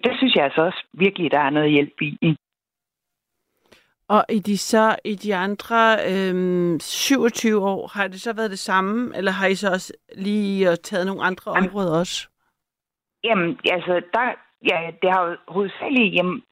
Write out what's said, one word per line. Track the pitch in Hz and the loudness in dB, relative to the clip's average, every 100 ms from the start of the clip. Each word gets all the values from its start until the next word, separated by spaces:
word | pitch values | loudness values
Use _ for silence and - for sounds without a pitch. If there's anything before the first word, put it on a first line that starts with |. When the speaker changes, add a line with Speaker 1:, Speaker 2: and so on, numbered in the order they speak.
Speaker 1:
det | 254 254 | -2 0
synes | 262 196 | 2 4
jeg | |
altså | 139 156 | 2 2
også | 170 - - | 0 -2 -10
virkelig, | - 196 190 151 | 0 0 2 0
der | 143 | 2
er | 139 | 2
noget | 151 151 | 2 4
hjælp | 147 147 - | 4 2 -4
i. | 151 - 165 147 _ _ _ _ _ _ _ _ _ _ _ _ _ - _ _ - | -6 0 0 0 _ _ _ _ _ _ _ _ _ _ _ _ _ -20 _ _ 2
Speaker 2:
Og | 208 - | 2 2
i | 226 | -2
de | 208 196 | 0 -2
så, | - 220 220 - - | 2 4 4 2 -4
i | 196 | -6
de | 208 185 | -4 -2
andre, | 190 202 - 233 226 220 - | -2 -4 0 4 4 4 2
øhm, | 190 190 180 180 180 175 160 | 0 0 0 0 2 0 -2
syvogtyve | - - - 269 233 - 226 214 196 | -4 -4 0 2 2 0 0 2 0
år, | 190 - | -2 -6
har | 208 190 | -6 -6
det | 190 | -6
så | 233 | -8
været | 220 220 | -6 -6
det | 190 | -6
samme, | - 190 190 226 247 - | -2 0 0 -2 -4 -4
eller | 190 | -4
har | 185 190 | 0 0
I | 190 | 0
så | 202 | 0
også | 185 - - _ - | -2 -6 -18 _ -8
lige, | 196 214 202 196 185 | -2 0 0 2 2
øh, | 170 | 2
taget | - 196 190 | -2 -4 -4
nogle | 185 | -2
andre | 180 185 214 175 | -2 -2 -4 0
Speaker 1:
Jamen, | 190 | 0
Speaker 2:
områder | 202 185 160 | 0 0 0
også? | 180 - - _ _ _ _ _ _ _ _ _ | -2 -6 -12 _ _ _ _ _ _ _ _ _
Speaker 1:
Jamen, | 226 208 170 - - | 0 0 0 -2 -2
altså, | 175 175 175 175 | -2 -2 -2 -2
der, | 226 247 - _ _ 180 | -2 -2 -6 _ _ -2
ja, | 180 165 160 | -2 -4 -2
det | 185 | 0
har | 185 170 | 2 0
jo | 170 - | -6 -6
hovedsageligt, | 170 196 - - 254 208 170 | -4 -4 -6 -2 2 2 2
jamen, | 180 151 - | 0 -4 -10